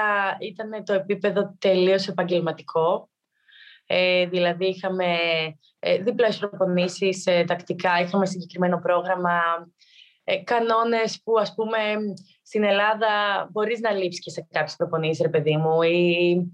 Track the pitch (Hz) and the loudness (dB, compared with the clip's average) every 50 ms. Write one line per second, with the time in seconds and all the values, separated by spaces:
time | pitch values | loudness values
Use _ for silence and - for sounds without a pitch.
0 | 214 208 208 202 196 196 - - - 214 - - 220 214 220 214 202 - 202 190 | 2 2 2 0 0 -2 -4 -6 -8 -10 -10 -10 -10 -10 -10 -8 -2 0 0 0
1 | 190 196 208 190 - 208 180 202 190 196 - - - 202 185 185 180 185 190 196 | 0 -2 -2 -2 0 0 0 0 -2 -2 -4 -2 2 2 4 4 4 4 4 2
2 | 190 - 170 175 175 170 175 170 160 165 160 - 135 - - 165 160 170 196 220 | 0 -2 -2 -2 -2 0 0 0 0 -2 -4 -6 -8 -6 -2 0 0 0 0 -2
3 | - _ _ _ _ _ _ _ _ _ - - - - - _ _ - - 180 | -4 _ _ _ _ _ _ _ _ _ -20 -20 -20 -20 -20 _ _ -2 0 0
4 | 180 180 180 180 180 175 180 180 175 170 170 170 190 190 185 185 196 190 185 185 | 2 2 2 2 0 0 0 0 0 0 0 0 -2 -2 -2 -2 -4 -4 -4 -2
5 | 180 180 170 170 170 170 165 160 160 156 156 _ _ _ _ _ - 175 180 170 | 0 0 0 0 0 0 0 -2 -2 -4 -8 _ _ _ _ _ -2 0 0 0
6 | 190 233 - - 240 214 - - 208 202 202 180 190 185 180 180 180 180 180 - | 0 -2 0 2 2 0 0 -2 -6 -6 -4 -2 0 0 2 2 0 0 -2 -2
7 | 196 190 185 190 - 190 180 175 170 175 175 175 - - 180 180 - 185 175 175 | -2 -2 -2 -2 0 0 2 2 2 0 -2 -4 -4 -6 -6 -2 0 0 2 0
8 | 180 180 196 202 190 190 185 180 170 - - 180 180 180 180 170 175 175 175 175 | 0 0 0 0 0 0 -2 -6 -12 -10 -4 -2 0 0 0 0 0 0 0 0
9 | 175 185 185 180 180 175 175 175 170 170 170 170 175 175 _ _ _ _ - - | 0 0 -2 0 0 0 0 2 0 0 -2 -4 -6 -12 _ _ _ _ -20 -20
10 | - _ _ _ _ - 190 190 185 - 240 233 233 226 226 226 233 233 233 226 | -20 _ _ _ _ -4 -4 -4 -2 0 0 0 2 2 2 2 2 2 0 0
11 | 226 214 - - - - 226 220 208 202 - - 220 220 226 220 214 214 214 214 | 0 -2 -4 -6 -4 0 2 2 2 0 -2 -4 -4 -2 -2 -2 0 -2 -2 -4
12 | 214 208 185 185 - _ _ _ _ - - 214 214 202 196 202 208 214 220 214 | -4 -6 -8 -10 -14 _ _ _ _ -6 -2 0 2 4 4 4 4 2 2 2
13 | 226 214 208 208 208 202 196 190 - - 175 214 214 208 240 214 226 226 202 196 | 2 2 2 2 2 0 0 -2 -4 -4 -4 -2 -2 -2 -2 -2 -2 -2 0 0
14 | 185 175 175 - - 175 - - - _ - 160 151 151 - - 170 165 165 160 | -2 -4 -4 -8 -12 -12 -12 -12 -10 _ -4 -4 -4 -4 -4 -6 -4 -2 -2 -2
15 | 156 156 160 - 170 156 156 160 143 156 151 151 160 160 160 165 165 165 170 175 | 0 0 0 0 0 0 2 0 2 2 2 2 2 2 4 4 4 4 4 4
16 | 175 175 170 175 175 175 175 180 180 175 | 4 2 2 2 2 2 2 2 0 -2